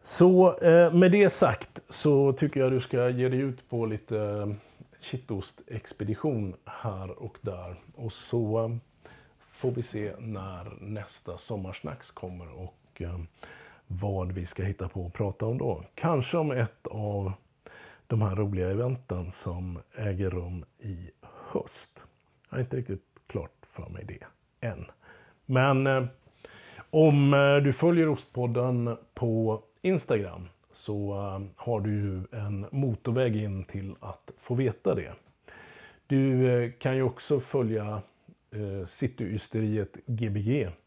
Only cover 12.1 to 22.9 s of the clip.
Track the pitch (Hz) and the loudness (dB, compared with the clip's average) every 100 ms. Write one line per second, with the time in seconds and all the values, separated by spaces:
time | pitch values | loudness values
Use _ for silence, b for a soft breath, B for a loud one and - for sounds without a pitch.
12.1 | - 92 90 85 - 90 _ _ - 87 | -14 -12 -12 -14 -14 -16 _ _ -12 -8
13.1 | 90 82 B B B B B _ 90 101 | -8 -12 B B B B B _ -6 -4
14.1 | 98 90 92 92 - 95 92 92 95 87 | -4 -4 -6 -8 -6 -6 -6 -8 -8 -10
15.1 | - 101 - 110 127 135 87 - - 160 | -4 -4 -2 -4 -2 -4 -6 -10 -4 0
16.1 | 151 123 170 156 127 113 _ - 107 104 | 0 0 0 0 0 -2 _ -12 -8 -4
17.1 | 101 95 98 _ _ B B B B _ | -4 -4 -8 _ _ B B B B _
18.1 | 113 104 95 101 95 90 101 123 127 - | 0 0 0 -2 -2 -2 -2 -2 -4 -6
19.1 | 90 87 - - 90 90 87 - - 107 | -8 -6 -10 -10 -8 -8 -10 -14 -8 -6
20.1 | 92 95 90 87 90 - _ 107 87 90 | -2 -2 -4 -8 -10 -12 _ -12 -12 -14
21.1 | _ - - - - - - - - - | _ -20 -20 -8 -8 -8 -16 -20 -20 -20
22.1 | _ _ _ _ 131 123 131 120 | _ _ _ _ -6 -4 -6 -6